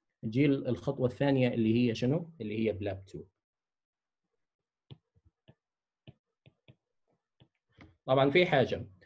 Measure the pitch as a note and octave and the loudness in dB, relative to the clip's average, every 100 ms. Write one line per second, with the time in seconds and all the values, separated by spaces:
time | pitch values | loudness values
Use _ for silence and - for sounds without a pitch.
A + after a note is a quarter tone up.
0 | _ _ A2+ A#2 D3 C#3 B2+ A#2+ - C3+ | _ _ -6 0 0 0 -2 -4 -6 -4
1 | B2 - C#3+ C3+ B2 A#2+ A2 A#2 B2 G#2+ | -4 0 0 2 0 0 0 2 0 0
2 | B2 D#3+ F3 - G#2+ G#2+ A2 G2 G2+ F#2+ | -2 -2 -6 -14 -10 -4 -4 -4 -8 -8
3 | - E2 - _ _ _ _ _ _ _ | -14 -18 -18 _ _ _ _ _ _ _
4 | _ _ _ _ _ _ _ _ _ - | _ _ _ _ _ _ _ _ _ -20
5 | _ _ _ _ _ _ _ _ _ _ | _ _ _ _ _ _ _ _ _ _
6 | - _ _ _ _ _ _ - _ _ | -20 _ _ _ _ _ _ -20 _ _
7 | _ _ _ _ _ _ _ _ - _ | _ _ _ _ _ _ _ _ -20 _
8 | - C3 C#3+ F3 F3+ C#3 G#2+ - - - | 0 2 4 4 4 4 2 -2 -8 -18